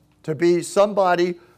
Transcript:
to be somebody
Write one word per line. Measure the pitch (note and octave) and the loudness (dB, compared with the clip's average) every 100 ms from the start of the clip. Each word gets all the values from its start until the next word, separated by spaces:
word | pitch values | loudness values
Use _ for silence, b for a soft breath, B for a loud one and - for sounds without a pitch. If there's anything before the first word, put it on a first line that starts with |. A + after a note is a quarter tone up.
| _ _ | _ _
to | - | -10
be | C#3+ F3 F3 | -2 0 0
somebody | D3+ G3+ G#3+ G3+ F#3 F3 F3+ F3 b | 0 0 0 2 0 2 -2 -4 b